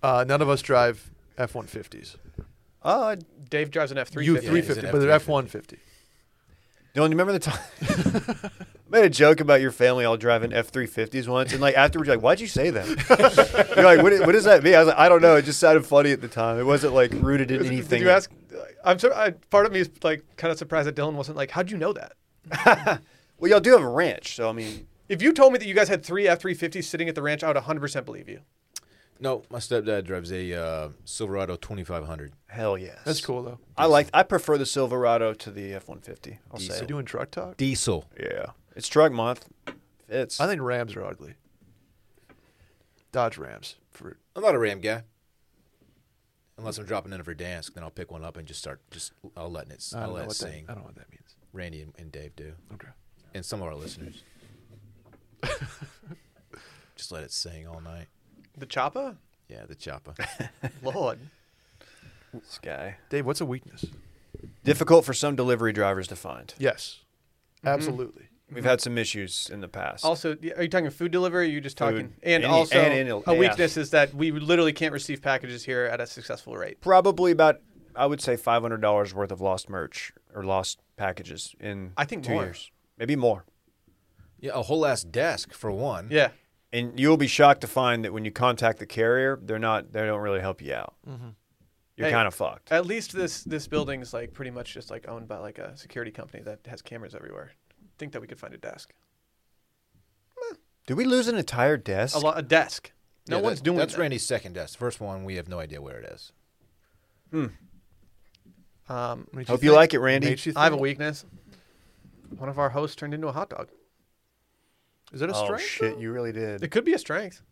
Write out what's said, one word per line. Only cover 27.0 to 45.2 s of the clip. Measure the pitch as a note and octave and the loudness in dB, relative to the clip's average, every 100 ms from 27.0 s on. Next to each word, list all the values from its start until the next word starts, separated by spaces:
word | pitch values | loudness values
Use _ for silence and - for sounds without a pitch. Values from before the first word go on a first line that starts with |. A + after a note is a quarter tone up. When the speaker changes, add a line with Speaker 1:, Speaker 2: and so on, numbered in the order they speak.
| E3 | -6
Speaker 3:
at | D#3+ | -4
the | |
ranch, | D3 D3 | -4 -4
I | D#3+ | 0
would | C#3+ | -2
a | |
hundred | A#2+ D#3 | -2 -6
percent | C#3+ C#3+ A#2+ | -4 -6 -10
believe | A#2 - | -14 -16
you. | G2 _ _ _ - _ _ _ _ | -20 _ _ _ -20 _ _ _ _
Speaker 4:
No, | C3+ B2+ - | -6 -6 -8
my | - | -12
stepdad | - A#2+ G#2+ G#2 | -4 -2 0 -4
drives | F2+ F#2 E2+ | -4 -8 -8
a, | F#2 F#2 | -8 -8
uh, | F2 E2 D#2+ D#2 D2 | -6 -6 -6 -8 -14
Silverado | - - G#2+ G2 F#2+ F2 | -16 -10 -6 -4 -6 -8
twenty-five | - G2+ F2+ F2 D2+ | -8 -8 -6 -8 -8
hundred. | D#2+ C#2+ - _ | -12 -12 -18 _
Speaker 2:
Hell | A2+ G#2+ G2 | -4 -2 -2
yes. | F#2 - | -4 -12
Speaker 1:
That's | - D#3 | -6 -6
cool, | - B2 | -4 -8
though. | B2 B2 _ - | -8 -14 _ 0
Speaker 2:
I | D#3 | 6
like, | D3 D3 | 6 6
I | - | 2
prefer | F#3 F#3 - D3 | 2 0 0 0
the | C#3 | 0
Silverado | - B2+ B2+ A#2+ A#2 A2+ | -2 -2 0 2 2 0
to | A2 - | -4 -12
the | G2+ G2 | -12 -10
F | F#2+ - | -12 -14
one | F2+ | -20
fifty. | F#2+ F2+ - G#2+ _ | -18 -20 -18 -20 _
I'll | - | -14
say | - | -10
Speaker 4:
Diesel. | - | -10
Speaker 2:
it. | |
Speaker 1:
Are | |
you | A#2+ | -8
doing | D3 | -10
truck | C3 - B2+ | -8 -10 -10
talk? | - F3+ F#3 | -10 -12 -4
Speaker 4:
Diesel. | C3+ C3 - F2+ - - | -4 -2 -2 -4 -6 -14
Speaker 2:
Yeah. | - G1+ - - _ - | -10 -8 -10 -14 _ -14
It's | - | -2
truck | D3+ D#3 | 4 4
month. | B2 A2+ B2 - _ - - _ _ _ | 4 -4 -4 -10 _ -20 -20 _ _ _
Fits. | A2+ A#2+ - | -6 -6 -4
Speaker 1:
I | E3 | -4
think | F#3+ | -4
Rams | B2+ B2 A#2 G2 | -4 -6 -6 -10
are | |
ugly. | F#2+ F2 D2 C#2+ _ _ _ _ _ _ _ _ _ _ _ _ _ _ _ _ _ | -12 -14 -18 -20 _ _ _ _ _ _ _ _ _ _ _ _ _ _ _ _ _
Dodge | B2+ A#2+ F2+ | -4 -4 -4
Rams. | C#2 A1 - - _ | -16 -16 -18 -20 _
For | - - - _ - | -20 -20 -20 _ -2
Speaker 4:
I'm | |
not | G#3+ | 0
a | C#3+ | 2
Ram | A2 G2+ | 0 -4
guy. | G#2+ A2+ A#2 _ | -6 -6 -10 _